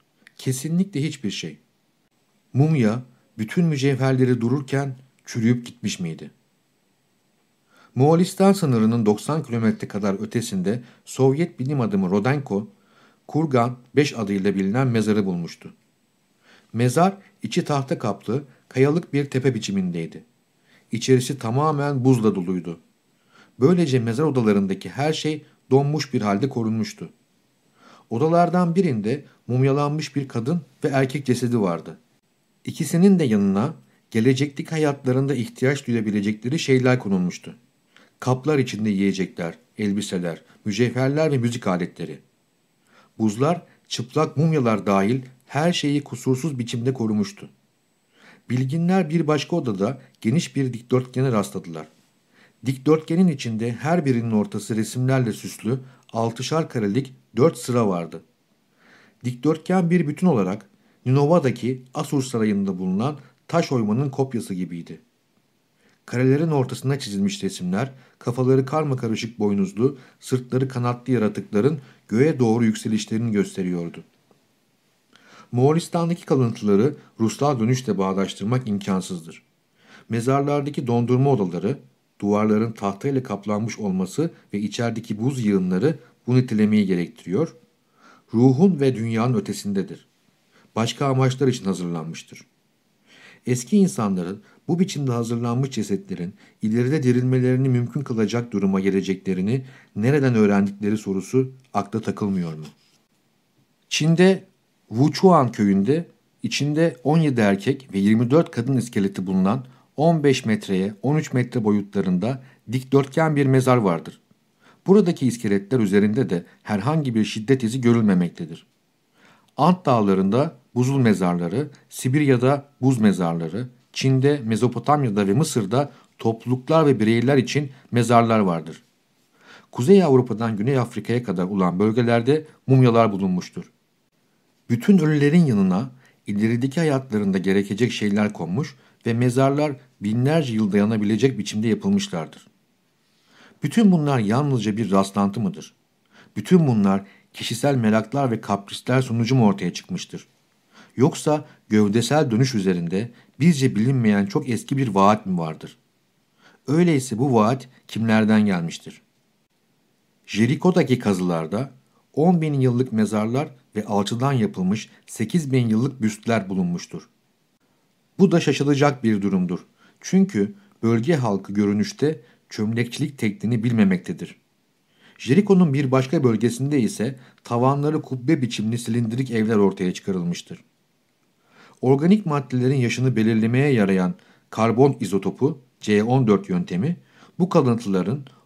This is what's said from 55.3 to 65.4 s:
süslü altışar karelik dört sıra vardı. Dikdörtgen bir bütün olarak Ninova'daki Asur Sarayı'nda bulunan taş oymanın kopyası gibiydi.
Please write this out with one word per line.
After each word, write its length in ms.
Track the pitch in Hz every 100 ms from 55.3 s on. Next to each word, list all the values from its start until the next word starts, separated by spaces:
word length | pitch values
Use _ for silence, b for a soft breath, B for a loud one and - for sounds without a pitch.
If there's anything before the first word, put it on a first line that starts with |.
süslü 460 | - 92 - 107 131 B B B
altışar 560 | 113 113 117 127 160 156
karelik 440 | 120 101 117 139 - _ 113
dört 220 | 160 -
sıra 300 | - 120 104
vardı. 360 | 87 82 82 _ _ _ _ _ b b b b b
Dikdörtgen 640 | 123 123 151 160 - 185 170
bir 180 | 175 147
bütün 200 | - 180
olarak 420 | 120 92 104 - b b b 127
Ninova'daki 800 | 135 143 175 135 - 117 131 -
Asur 300 | 143 139 143
Sarayı'nda 540 | 131 117 107 101 98 90
bulunan 420 | 92 95 135 147 B B -
taş 240 | 170 -
oymanın 380 | 127 104 117 143
kopyası 440 | 135 131 117 -
gibiydi. 480 | 90 87 85 80 80 _ _ _ _